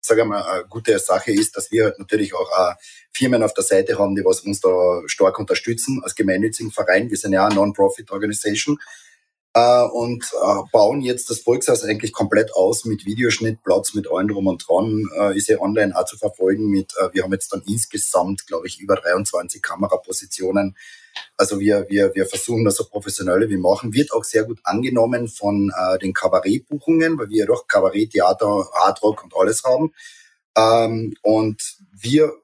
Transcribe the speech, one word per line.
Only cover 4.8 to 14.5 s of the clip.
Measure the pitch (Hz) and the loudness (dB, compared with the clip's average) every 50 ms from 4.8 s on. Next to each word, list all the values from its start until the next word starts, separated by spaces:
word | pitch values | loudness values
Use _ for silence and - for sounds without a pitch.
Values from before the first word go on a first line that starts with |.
| 90 90 90 87 - | 2 2 2 0 -4
stark | - - - 95 95 - - | -8 -2 2 2 2 2 0
unterstützen | 107 - - - - - 117 113 - - 135 127 - | -4 -4 -4 -4 -2 -4 -4 -4 -4 -4 -4 -6 -6
als | - - | -8 -4
gemeinnützigen | - 107 98 92 95 107 113 107 - 113 107 | -2 0 0 0 0 0 -2 -2 -4 -8 -8
Verein. | - - - - 90 98 117 120 | -6 -4 0 2 2 2 2 0
Wir | 107 95 | -6 -6
sind | - 104 98 | -4 -2 0
ja | 95 98 | 2 2
eine | 107 104 | 2 2
Non-Profit-Organisation. | 98 101 104 101 - 98 98 98 - 110 _ 98 98 104 107 104 104 - 107 104 107 - - 147 - - - - - _ - _ _ _ _ _ _ _ _ _ | 2 0 0 2 2 0 0 0 -2 -12 _ -8 -6 -4 -4 -4 -4 -4 -4 -2 -2 -2 -2 -2 -4 -4 -20 -20 -20 _ -20 _ _ _ _ _ _ _ _ _
Äh, | 117 117 120 123 123 120 | 4 4 6 6 4 4
und, | 120 - 120 120 120 120 117 - - - - | 2 0 -4 -4 -4 -4 -6 -8 -10 -6 -2
äh, | - - 101 101 95 - | 0 0 0 0 -2 2
bauen | - 113 104 104 135 143 | 4 4 4 6 4 0
jetzt | 135 123 123 123 - - | -2 -2 -4 -4 -4 -6
das | 117 - | -8 -4
Volkshaus | - - 120 127 - - 127 117 - | 0 0 0 2 2 2 0 0 0
eigentlich | 104 107 104 110 107 - | -2 -4 -4 -4 -8 -4
komplett | - 101 101 - 104 110 113 - | -2 -2 2 2 2 2 2 2
aus | 90 92 98 117 - - | 2 2 2 2 0 -2
mit | 113 110 104 - | -4 -6 -4 -4
Videoschnitt, | 98 107 110 127 117 107 - 113 113 110 - _ | -6 -4 0 0 0 0 0 -2 -4 -4 -4 _
Platz | - - 98 - - - | 0 0 0 0 -2 -4
mit | 107 98 - | -4 -4 -2
allem | - 92 95 107 | -2 -2 0 -2
drum | 104 98 95 | -2 0 0
und | 95 | -2